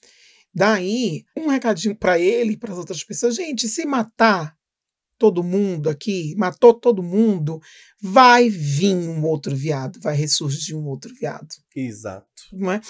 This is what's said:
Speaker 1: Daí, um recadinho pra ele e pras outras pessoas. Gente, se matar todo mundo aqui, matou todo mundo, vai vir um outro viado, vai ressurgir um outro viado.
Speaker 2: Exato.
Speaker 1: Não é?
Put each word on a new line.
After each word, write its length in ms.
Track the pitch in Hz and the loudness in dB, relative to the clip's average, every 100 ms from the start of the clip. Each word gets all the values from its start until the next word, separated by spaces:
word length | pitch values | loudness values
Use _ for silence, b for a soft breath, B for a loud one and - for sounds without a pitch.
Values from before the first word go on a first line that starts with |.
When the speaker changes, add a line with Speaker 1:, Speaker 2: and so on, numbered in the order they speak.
| b b b b b | b b b b b
Speaker 1:
Daí, 720 | - 208 202 185 240 220 151 _ - | 0 2 2 0 -2 -2 -4 _ -6
um 100 | 311 | -2
recadinho 480 | 269 240 170 202 202 | 0 0 -2 -2 -2
pra 240 | 185 175 | 2 4
ele 340 | 180 233 220 | 4 2 0
e 40 | 208 | -4
pras 200 | 214 180 | -8 -10
outras 240 | 170 160 - | -10 -12 -10
pessoas. 300 | 214 247 240 | -2 -2 -2
Gente, 340 | 320 240 220 | -6 -6 -4
se 160 | - 311 | -4 -2
matar 680 | 254 214 - 226 185 151 _ _ _ _ _ _ - | -2 -4 2 2 2 -2 _ _ _ _ _ _ 2
todo 260 | 214 175 | 2 2
mundo 460 | 175 196 196 165 151 | -2 -2 -2 -2 -4
aqui, 460 | 143 214 190 151 196 | -4 -4 -4 -4 -2
matou 380 | 180 - 233 | -4 6 6
todo 280 | 233 247 196 | 6 2 0
mundo, 600 | 175 202 226 185 151 160 b b b b | 0 2 2 2 -4 -6 b b b b
vai 480 | 196 240 247 240 240 | 0 6 8 8 4
vir 440 | 180 143 143 196 180 | 2 -2 2 2 0
um 280 | 165 160 | -2 -4
outro 320 | 156 147 143 135 | -2 -2 -4 -4
viado, 440 | 156 135 131 - | -4 -4 -6 -8
vai 140 | - 147 | -4 -2
ressurgir 600 | 151 - 151 151 - 156 | -2 -2 -4 -6 -8 -8
um 100 | 147 | -8
outro 280 | 135 - 127 | -10 -12 -10
viado. 320 | 147 147 151 - _ | -10 -10 -16 -20 _
Speaker 2:
Exato. 540 | 143 123 104 104 98 _ - - | -10 -8 -8 -12 -12 _ -20 -16
Speaker 1:
Não 200 | 190 190 | -8 -4
é? 80 | 208 | -4